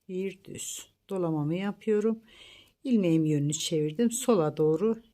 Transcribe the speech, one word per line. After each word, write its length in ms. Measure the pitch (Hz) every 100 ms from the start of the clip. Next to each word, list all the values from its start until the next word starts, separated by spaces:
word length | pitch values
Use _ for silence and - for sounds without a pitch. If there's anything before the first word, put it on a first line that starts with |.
| -
Bir 360 | 185 190 180
düz. 440 | - - - - - _ -
Dolamamı 460 | 196 170 156 147 175
yapıyorum. 680 | 202 202 - 208 220 220 - - - - _ _
İlmeğim 400 | 277 233 180 160
yönünü 280 | 156 151 147
çevirdim. 580 | 156 - 160 151 156 233
Sola 460 | 233 - 208 156 -
doğru 460 | 156 160 214 226 -